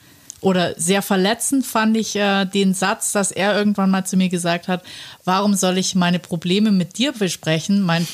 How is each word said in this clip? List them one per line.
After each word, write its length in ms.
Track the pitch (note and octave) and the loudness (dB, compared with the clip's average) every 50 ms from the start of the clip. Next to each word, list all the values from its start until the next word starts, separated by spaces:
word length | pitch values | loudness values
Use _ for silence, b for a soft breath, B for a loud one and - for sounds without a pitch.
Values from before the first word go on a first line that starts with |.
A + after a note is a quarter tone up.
| B B B B B B B - | B B B B B B B -4
oder 340 | - G3 F#3 F3+ F3 D#3 - - | -2 0 2 2 0 0 -2 -2
sehr 240 | E3 E3+ G3 G3 F#3+ | -2 0 0 0 0
verletzend 640 | - G#3 F#3+ F#3 G3 A#3 - - - C#4+ C4+ B3 | 0 0 2 2 2 0 -2 -2 -2 0 0 0
fand 300 | - - A3+ A3 A3 A3 | 0 0 0 2 2 2
ich, 180 | A3 G#3+ - - | 0 0 -2 -2
äh, 300 | G3+ G#3 G3+ G3 G3 G3 | 0 0 0 2 0 0
den 280 | F#3+ F#3+ G3 G3 F#3+ F#3 | 0 0 2 2 2 2
Satz, 380 | - F#3+ F#3+ A3+ - - - | 0 0 -2 -2 -2 -4 -4
dass 220 | - G#3 G3 G3 - | -2 -2 -2 -2 -2
er 240 | - F#3 G#3 G3+ G#3 | -2 0 0 0 2
irgendwann 320 | G#3 G#3 G3+ G3+ F#3+ F#3+ | 2 0 0 2 2 2
mal 160 | F#3+ F#3+ F#3+ | 0 0 -2
zu 100 | - - | 0 0
mir 120 | F#3+ F#3 F3+ | 0 2 2
gesagt 400 | F#3 F3 F3 E3+ E3+ F3 - - | 0 -2 -2 -2 -2 -2 -2 -4
hat, 160 | F#3 F3+ B B B B B B B B _ | -4 -6 B B B B B B B B _
„Warum 300 | F3+ F#3 F#3+ G3+ G#3+ G3+ | -2 0 2 2 2 2
soll 240 | F#3+ - F#3 F3+ F#3 | 2 2 0 0 0
ich 180 | F#3 - - | -2 -2 0
meine 240 | F#3+ F3 F3 F3+ F3 | 0 2 2 2 0
Probleme 500 | F3 - F3 E3 E3 F3 F#3 G#3 G#3+ A3 | -2 -4 -6 -4 -2 0 0 2 2 2
mit 260 | G3+ F#3 F3 - - | 2 2 0 -2 -2
dir 140 | - A#3+ D4 C#4 | -2 -2 -2 -2
besprechen? 720 | A3 G3+ F3 - - - D#3+ D#3+ E3 D#3 - G3+ G3+ G3 | -2 -2 -4 -4 -4 -2 -2 -2 -2 0 0 0 2 2
Mein, 240 | F3 E3 E3+ F3 - | 2 2 0 0 -4